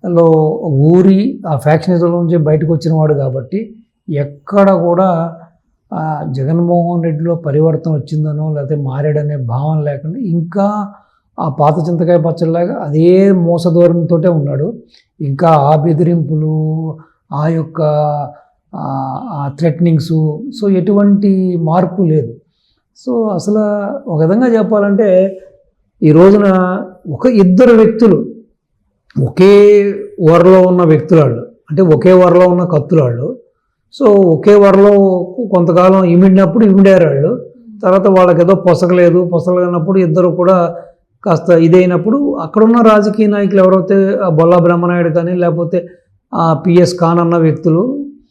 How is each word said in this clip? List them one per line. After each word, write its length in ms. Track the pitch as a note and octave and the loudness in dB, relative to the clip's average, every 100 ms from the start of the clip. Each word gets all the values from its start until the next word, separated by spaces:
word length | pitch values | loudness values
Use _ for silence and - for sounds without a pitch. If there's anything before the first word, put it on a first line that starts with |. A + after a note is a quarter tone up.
| G3 | -2
లో 180 | E3+ E3 D#3+ D#3 D#3 | 2 2 2 0 -4
ఊరి 760 | E3+ C3+ D3+ F3+ F#3 F#3+ A3 - F3 | -4 0 2 4 4 2 0 -6 -8
ఆ 80 | C#3+ | -4
ఫ్యాక్షనిజం 540 | D3 D#3 E3+ F3 F3 | 0 -2 0 -2 0
నుంచి 260 | F3 E3+ E3+ | -2 -2 -2
బయటకు 360 | D3+ D#3 D#3 | 0 -2 -2
వచ్చిన 220 | E3 D#3+ | -4 -2
వాడు 200 | D#3+ D#3 | -2 0
కాబట్టి 600 | C#3+ C3+ C3 A#2+ G3 A3+ - _ _ - | -2 -4 -8 -8 -10 -10 -16 _ _ -10
ఎక్కడ 600 | D3 C#3+ C#3+ - G3+ G3 | -8 -8 -12 -4 0 2
కూడా 680 | F#3 E3+ F3 F#3+ E3 E3 D#3+ - _ _ _ _ | 2 0 0 0 -2 -6 -10 -20 _ _ _ _
ఆ 300 | F#3+ D#3 D3+ D3+ | -10 -8 -8 -8
జగన్మోహన్ 760 | C3+ C3+ E3 F3 F3 E3+ F3 | -8 -4 -2 0 0 -2 -4
రెడ్డిలో 300 | E3 D3+ E3 | -4 -4 -4
పరివర్తన 580 | E3+ D#3+ C#3+ D#3+ D#3 E3 | -6 -4 0 0 -2 -4
వచ్చిందనో 640 | D3+ - D3+ D3+ D3 D#3 | -6 -4 -6 -6 -6 -6
లేకపోతే 220 | D3 C3+ D3+ | -6 -6 -6
మారాడనే 600 | C3+ C3 D3 D3+ D3 D3 | -6 -6 -4 -4 -4 -6
భావన 460 | B2 A#2+ D3 D#3 | -6 -4 -4 -4
లేకుండా 360 | D3 C#3+ D3+ G#3 | -4 -8 -10 -10
ఇంకా 760 | A3 E3 E3 G3 G3+ G#3 G3+ G3+ _ _ _ - | -4 -4 -4 -4 -4 -4 -10 -14 _ _ _ -10
ఆ 80 | E3+ | -8
పాత 260 | C3+ D3 D#3 D#3+ | -2 0 0 -4
చింతకాయ 300 | E3+ E3+ F3 | -2 0 0
పచ్చడిలాగా 560 | E3 D#3+ E3 E3 F3 | 0 -4 -4 -2 -4
అదే 580 | C4+ D#3+ D3+ E3+ F#3 G3 | -6 -6 0 2 4 2
మోసధోరణితోటే 960 | F#3+ E3+ E3+ F3 E3+ F3 E3+ E3 E3+ F3 | 2 0 0 0 2 2 0 -2 0 0
ఉన్నాడు. 460 | E3 C#3+ C3+ E3 A#3 _ _ _ _ | -2 -4 -4 -6 -8 _ _ _ _
ఇంకా 280 | D3 C#3 E3+ | -8 -2 2
ఆ 280 | D#3 C#3 D#3 | 2 2 0
బెదిరింపులు, 1200 | D#3+ D#3 F3 E3+ C#3+ D#3 D#3 D#3 D#3 D#3 D#3+ D#3 - _ _ | 0 0 0 -2 -2 -4 -4 -4 -4 -6 -8 -12 -20 _ _
ఆ 160 | C#3+ D#3 | -6 -4
యొక్క, 340 | E3 D#3 - D3+ D3+ D3+ D3 C#3+ D3 _ _ _ | -4 -6 -4 -4 -2 -2 -4 -10 -14 _ _ _
ఆ, 120 | - C#3 C3+ C3+ C3 B3 | -14 -10 -8 -8 -10 -12
ఆ 220 | D#3+ C#3 C#3 | -10 -10 -4
థ్రెటనింగ్స్, 840 | E3 E3 E3+ D#3+ - D#3+ D#3 D3+ C4+ - | -4 -2 0 0 -2 -4 -4 -6 -12 -6
so 60 | G#3 | -2
ఎటువంటి 880 | F#3+ F3+ G3+ G3+ G3+ G3+ F#3+ F#3 F3 | -2 0 0 2 2 0 -2 -2 -4
మార్పు 460 | D#3+ E3+ F3+ F#3 | -2 -2 -2 -2
లేదు. 320 | F3 D#3 A#2 A#2 _ _ _ _ _ _ B3+ | -2 -2 -4 -12 _ _ _ _ _ _ -8
So 200 | A#3+ A3 | -4 -4
అసలు 300 | F3+ F#3 G#3+ G#3 G#3 G3+ C#4 C#4+ | -6 -4 -2 -2 -4 -6 -10 -8
ఒక 120 | D#3+ | -2
విధంగా 360 | D#3+ G#3 B3+ A3+ | 0 0 0 0
చెప్పాలంటే 840 | G3+ G#3+ G3+ G3+ G#3+ F#3 G3 F#3+ - _ _ _ _ _ | 0 0 0 0 2 2 0 -4 -20 _ _ _ _ _
ఈ 100 | D#3 | 2
రోజున 680 | D3+ F#3 G3+ G3+ F#3 F3+ F#3 F#4 - - | 6 6 4 2 0 0 -4 -10 -16 -14
ఒక 160 | C#3+ B3+ | -4 0
ఇద్దరు 460 | A3+ F#3 F#3 B3+ | 2 2 4 6
వ్యక్తులు 540 | A3+ G#3+ - A3+ D#3 - - _ _ _ _ _ _ _ - | 6 4 2 2 2 -2 -14 _ _ _ _ _ _ _ -6
ఒకే 600 | C3 - F#3 G3+ G#3 G#3 G3+ G3 - - D#3+ | -6 2 4 6 6 4 2 -6 -12 -2 2
వరలో 320 | E3+ F3 F#3 | 4 6 4
ఉన్న 200 | F#3 F3+ | 4 2
వ్యక్తులాళ్ళు, 640 | E3+ D#3 - E3 C#3 A#2 - _ _ | 2 0 2 2 2 -2 -10 _ _
అంటే 120 | D#3 | -2
ఒకే 300 | F#3 D3 F3+ | 2 2 4
వరలో 360 | F#3 F3+ F3 F3+ | 4 4 4 2
ఉన్న 160 | F3 | 2
కత్తులాళ్ళు. 720 | E3+ D3+ C#3 D#3+ B2+ A#2 D3+ B3+ _ _ _ _ _ - | -2 -4 0 0 0 -4 -8 -10 _ _ _ _ _ -2
So, 60 | C4 | 2
ఒకే 460 | G3+ F#3 C3 - | 4 4 2 4
వరలో 360 | G#3 G3 F#3+ G3+ G3+ G3 F#3 F3+ - A3 | 4 6 4 4 4 2 -2 -6 -8 -4
కొంతకాలం 500 | F#3+ E3+ F3 F#3 F#3+ | -2 0 2 4 2
ఇమిడినప్పుడు 600 | F3+ F3 F#3+ F#3 F#3+ G3 | 2 4 4 4 2 2
ఇమిడారు 420 | A3 F#3+ F#3+ F#3 D#3+ | 2 4 6 4 4
వాళ్ళు. 400 | C#3 D#3 B3+ - _ - - | 0 -2 -4 -10 _ -20 -6
తర్వాత 240 | G3 F#3+ G3 | 0 2 2
వాళ్ళకి 340 | F#3 F3+ E3+ | 2 4 2
ఏదో 140 | E3+ | 2
పొసగలేదు, 760 | F#3 F3+ E3 F3 F3+ F3 F3 F3 | 2 2 0 2 2 4 2 0
పొసగలేనప్పుడు 640 | E3 F3+ F3+ F3 F3 E3 F#3+ | -4 -2 -2 -2 -4 -2 0
ఇద్దరు 300 | F3 D#3+ F3+ | 0 0 0
కూడా 460 | E3+ F3+ F#3 E3+ - - _ _ _ | 0 0 2 0 -6 -18 _ _ _
కాస్త 260 | G#3 D#3+ - | -4 -2 2
ఇదైనప్పుడు 840 | E3+ E3 F3+ F3+ F3 F#3 C4+ C#4+ | 2 4 4 2 -2 -2 -2 -4
అక్కడున్న 480 | - D#3+ G#3+ A3 A#3 | -6 -6 0 2 4
రాజకీయ 440 | A3 G#3+ G3+ G3 G#3+ | 4 2 0 0 -2
నాయకులు 340 | G#3 G3+ G3 | 0 0 2
ఎవరైతే 580 | F#3 F#3+ F3+ G3 G3 G3+ | 2 2 0 0 0 -2
ఆ 40 | F#3+ | -2
బొల్లా 300 | D#3 E3 F3+ | 0 2 2
బ్రహ్మనాయుడు 500 | E3+ F3 F3 F3 E3+ | 2 0 0 -2 -2
కానీ, 240 | D#3+ E3+ | -2 -4
లేకపోతే 540 | F3+ F3 D#3+ E3+ F3+ E3+ - _ _ _ | -2 -2 -4 -4 -6 -8 -20 _ _ _
ఆ 180 | G#3+ E3 | -4 -2
పిఎస్ 480 | D3 F3+ F3 E3+ F3+ | -2 0 2 2 0
ఖాన్ 180 | E3+ E3+ | -2 0
అన్న 180 | E3+ E3+ | 0 0
వ్యక్తులు 680 | D#3+ C#3+ F3 D#3+ B3 C#4 - - _ | 0 -2 -2 -2 -2 -6 -12 -18 _